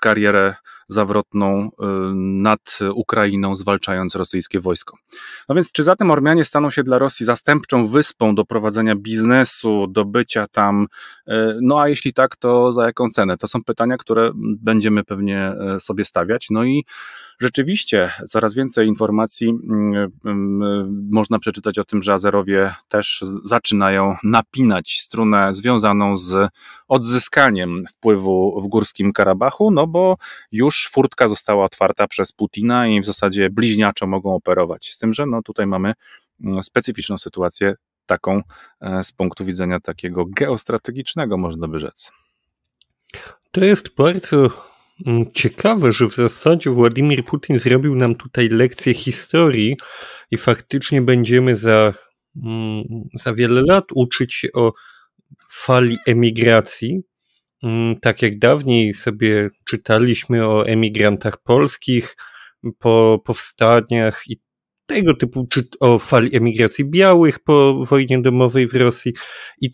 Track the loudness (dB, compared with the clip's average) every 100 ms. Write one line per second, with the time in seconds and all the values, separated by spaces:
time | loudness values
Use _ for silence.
0 | 0 2 2 2 0 -2 -18 -20 -8 -4
1 | 0 -2 -2 -2 -2 -2 -4 -8 -6 -4
2 | -4 -4 -4 -2 0 0 -4 -6 -6 -4
3 | -4 0 0 0 -4 -4 -4 -4 -2 -6
4 | -4 -6 -6 -6 -4 -6 -4 -6 -6 -20
5 | _ -20 -20 -18 -2 -2 0 0 2 2
6 | 4 2 4 2 2 0 -2 -2 0 0
7 | 0 -2 -2 -2 0 0 0 0 2 2
8 | 0 0 0 0 0 -2 -2 -2 0 -2
9 | -2 -2 2 2 2 0 -2 -2 0 -2
10 | -2 -2 -2 -4 -4 0 0 2 -2 -6
11 | -20 -20 -6 -2 -2 0 0 2 2 0
12 | -4 0 0 0 0 2 2 2 -2 0
13 | -4 0 -2 -2 -4 -6 -6 -2 -2 -2
14 | -2 0 0 -2 -6 -4 0 0 2 0
15 | -2 -6 -4 -4 -6 -6 -8 -8 -8 -6
16 | -4 -2 -2 -4 -2 -2 0 -2 -4 -16
17 | -20 -20 -20 -6 -4 -2 -2 -2 -2 0
18 | 0 -4 -6 -2 -2 -2 -4 0 0 0
19 | 0 0 -2 -2 -4 -4 -4 -2 -2 -2
20 | -4 -6 -8 -4 -4 -2 -2 -4 -4 -8
21 | -2 -2 0 -2 -4 -6 -6 -6 -4 -4
22 | 0 0 2 0 0 0 0 -4 -6 -4
23 | -4 -6 -8 -10 -2 -2 0 0 2 2
24 | 0 -2 0 0 0 0 2 2 -2 -8
25 | -8 -2 0 2 2 0 0 0 2 0
26 | 0 -2 -2 0 -2 _ -20 -18 -2 -2
27 | 0 0 0 2 2 2 -4 -6 -10 -4
28 | 2 2 2 0 0 -2 -2 -2 -2 -2
29 | -2 0 0 2 0 0 2 2 2 2
30 | 0 0 -6 -20 -10 0 0 0 -2 0
31 | 0 2 0 0 0 0 0 0 -2 0
32 | -4 -2 -6 -4 -6 -4 -2 0 2 0
33 | -2 -2 -2 0 0 0 0 2 0 0
34 | -4 -4 -4 -4 -2 0 0 -4 -12 -6
35 | -4 -4 -4 -6 -8 -6 -4 -2 -4 -6
36 | _ -20 _ _ -8 -6 -4 -4 -4 -10
37 | -8 -10 -10 -6 -6 -2 -4 -4 _ _
38 | -6 -4 -2 -4 -4 -18 -20 _ -8 -6
39 | -8 -6 -6 -6 -8 -6 -4 -4 -6 -12
40 | -10 -6 -6 -2 -4 -4 -6 -8 -6 -12
41 | -10 -8 -4 -4 -4 -6 -8 -8 -10 -14
42 | -20 _ _ _ _ _ _ _ _ _
43 | _ -20 -20 -20 _ 0 2 2 0 2
44 | 2 2 0 4 4 2 -20 _ _ _
45 | -2 -2 -2 -2 -4 0 0 4 2 2
46 | 0 2 -2 0 0 2 0 4 4 4
47 | 0 0 -2 -6 -2 0 2 2 2 0
48 | 0 -2 -6 -2 0 2 2 0 -2 -2
49 | -4 -8 -2 2 4 4 0 -2 -10 -20
50 | -20 -20 -8 -4 0 -2 -2 -6 -2 0
51 | 2 2 4 4 4 2 4 4 4 0
52 | _ _ _ -12 -8 -6 -6 -6 -8 -12
53 | -14 -10 -6 0 2 4 4 2 2 -2
54 | -2 0 -6 -6 -6 0 0 0 -20 _
55 | _ _ _ -20 _ -12 2 4 4 0
56 | 0 2 2 2 4 4 4 -6 -6 -6
57 | -8 _ _ _ _ _ -4 -2 -2 0
58 | 0 2 0 2 2 4 2 2 2 0
59 | -6 0 0 2 0 _ -10 -8 0 2
60 | 4 0 0 0 2 2 2 0 0 2
61 | 0 2 -4 -8 2 2 2 -2 -2 -2
62 | -2 -12 -20 -20 -20 _ -14 -4 2 6
63 | 6 4 0 -8 -8 0 4 4 4 0
64 | 0 -2 -12 -16 _ _ _ _ -6 -2
65 | 0 0 -2 -4 -4 -4 -4 2 4 4
66 | 4 2 2 2 0 2 0 0 -2 4
67 | 6 8 6 2 2 6 6 2 2 2
68 | 2 2 2 4 2 2 0 2 2 0
69 | -8 -8 -14 -18 -20 -8 -8